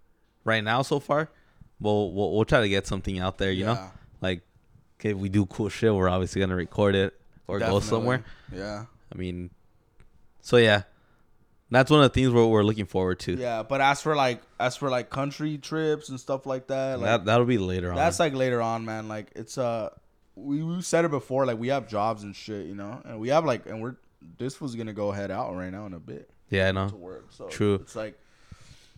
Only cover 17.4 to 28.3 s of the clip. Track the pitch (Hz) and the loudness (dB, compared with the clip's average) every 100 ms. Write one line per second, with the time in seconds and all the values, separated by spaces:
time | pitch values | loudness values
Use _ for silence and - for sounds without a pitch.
17.4 | 123 120 92 92 90 90 156 - 165 135 | 4 2 0 -2 -2 0 0 2 0 0
18.4 | 131 120 113 113 113 110 110 107 104 - | 0 0 -2 -4 -6 -10 -8 -10 -12 -16
19.4 | 110 - 123 117 104 - _ _ _ - | -12 -4 -2 -2 -6 -10 _ _ _ -16
20.4 | 143 143 160 175 175 170 170 143 - 131 | -6 -4 -4 -6 -2 0 2 -2 -4 -2
21.4 | 131 113 120 139 110 107 107 110 104 95 | 0 -2 -2 -2 -2 -2 -2 -2 -8 -14
22.4 | - 104 85 98 101 127 - 113 117 147 | -10 -10 -10 -12 -12 -14 -14 -8 2 2
23.4 | 165 117 - 110 113 131 _ _ 80 85 | 2 -2 -4 -8 -8 -10 _ _ -20 -10
24.4 | 123 - 139 117 110 104 104 101 101 95 | -10 -8 -10 -8 -8 -4 -4 -2 -4 -4
25.4 | 127 90 92 92 107 87 - - - _ | -6 -6 -8 -10 -12 -14 -14 -16 -16 _
26.4 | _ 98 95 95 98 101 87 78 - - | _ 2 2 2 -2 -4 -14 -16 -18 -16
27.4 | 104 - 104 98 - 110 107 - _ | -14 0 2 2 -2 -10 -10 -12 _